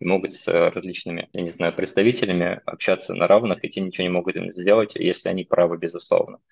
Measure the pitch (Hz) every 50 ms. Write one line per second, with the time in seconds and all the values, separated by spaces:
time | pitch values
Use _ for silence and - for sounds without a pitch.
0 | - 87 95 95 95 98 95 - - - 87 85 85 87 - 92 87 92 87 -
1 | - 90 85 82 - - _ 101 90 85 - - 87 85 - - 95 90 - 98
2 | 98 117 127 - - 98 90 90 87 90 92 - - - - - - - 95 90
3 | - - 95 92 87 85 98 107 120 110 90 - - 87 - 101 95 92 90 -
4 | 92 90 90 90 87 92 92 92 90 90 87 90 87 98 104 113 107 104 - -
5 | 87 87 90 - - 95 92 92 90 - - - 87 85 85 82 85 82 85 87
6 | - - 90 87 - - - - _ _